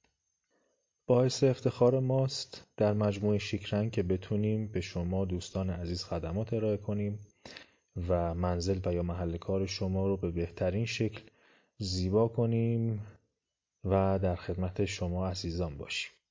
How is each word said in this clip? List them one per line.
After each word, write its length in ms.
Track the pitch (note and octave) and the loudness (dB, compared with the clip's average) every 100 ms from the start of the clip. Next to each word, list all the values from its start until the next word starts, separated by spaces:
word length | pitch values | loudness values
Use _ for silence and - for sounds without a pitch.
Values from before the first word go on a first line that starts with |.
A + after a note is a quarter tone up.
| _ _ _ _ _ _ _ _ _ _ - | _ _ _ _ _ _ _ _ _ _ 2
باعث 360 | B2 B2+ - | 4 4 4
افتخار 560 | C3+ A#2+ B2 - A#2+ C3 | 2 4 0 4 4 4
ماست 680 | B2+ C3 C3 - - - - - | 2 2 0 -4 -10 -14 -8 0
در 160 | G#2 | 2
مجموعه 440 | G#2+ G#2 G2+ G#2 G#2 | 4 2 2 2 0
شیکرنگ 540 | - G#2 - G#2 A2+ | 0 -4 -2 0 0
که 120 | A2 | 0
بتونیم 640 | F2+ F#2 - G#2 G#2+ G#2+ G#2+ | 0 0 0 0 2 0 -2
به 140 | G2 | -4
شما 440 | - F2 F2 F#2+ F#2+ | -4 -4 -2 0 0
دوستان 440 | F2+ - F#2+ F#2 | -2 -4 -4 -2
عزیز 340 | F2 E2+ F2+ | -2 -4 -4
خدمات 500 | - E2+ D#2+ F#2+ A2+ | -4 -6 -4 -4 -2
ارائه 240 | A2+ G#2+ G2+ | 0 0 0
کنیم. 420 | G#2 G#2 G#2 G#2 - _ - - - _ _ F#2 F2 | -2 -2 -2 -4 -12 _ -18 -18 -20 _ _ -4 0
و 260 | F2 E2+ | 2 2
منزل 460 | E2+ F2+ F2 F2+ F#2+ F#2 | 0 0 0 0 0 0
و 80 | |
یا 100 | F2 | 0
محل 340 | F2 F2+ E2+ E2 | 0 -2 -2 -4
کار 280 | - F#2+ G2 | -2 0 0
شما 420 | - F#2+ F#2+ G2 | -2 -2 0 2
رو 100 | F#2+ | 0
به 140 | F2 | -2
بهترین 540 | E2+ E2+ - F#2 G2+ A#2 | -2 -2 -2 0 0 0
شکل 360 | - A2 - - _ _ _ _ - | 0 -2 -4 -16 _ _ _ _ -8
زیبا 500 | F#2+ F#2 F#2 G#2 A#2 | -4 0 2 4 4
کنیم 720 | A#2 A2+ A#2 A#2 A#2 A2+ G#2+ G#2 - _ _ _ _ _ _ | 2 2 2 2 2 0 -2 -6 -16 _ _ _ _ _ _
و 360 | F#2+ G2 F#2+ F#2+ | 2 4 4 4
در 160 | F#2+ F2 | 2 0
خدمت 500 | - F2+ F2+ F#2+ G2 | -4 -2 -2 0 -2
شما 420 | - F2 F2+ F#2 | 0 -2 -2 -2
عزیزان 500 | F2+ E2+ E2+ E2 C#2 | -4 -4 -2 -4 -6
باشیم. 340 | - - - - _ | -8 -8 -8 -14 _